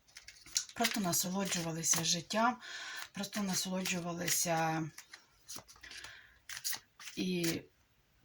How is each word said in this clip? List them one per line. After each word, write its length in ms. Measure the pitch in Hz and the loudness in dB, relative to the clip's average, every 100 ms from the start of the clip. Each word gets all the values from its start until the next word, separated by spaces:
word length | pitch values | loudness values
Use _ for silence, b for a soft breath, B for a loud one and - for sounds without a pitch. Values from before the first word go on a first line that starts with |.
| _ - - - - - - - | _ -20 -20 -20 -4 -4 -4 0
просто 240 | 226 233 | 0 2
насолоджувалися 1040 | 185 165 180 185 190 170 165 160 160 170 | 2 2 2 0 0 0 -2 0 2 4
життям, 540 | 160 175 160 214 233 226 B B B B B | 4 0 2 4 4 2 B B B B B
просто 300 | - 196 214 | -6 -4 -2
насолоджувалися. 1500 | 196 185 190 185 185 180 170 170 175 - 175 165 160 160 160 - - - - _ - - - - B B B B B B _ - - - - _ - - | 0 0 0 -2 0 0 -2 -2 2 2 4 2 2 0 -2 -6 -18 -20 -20 _ -14 -14 -14 -20 B B B B B B _ -6 -4 -6 -8 _ -12 -2
І 460 | 185 180 170 - - _ _ _ _ _ | 0 4 4 2 -4 _ _ _ _ _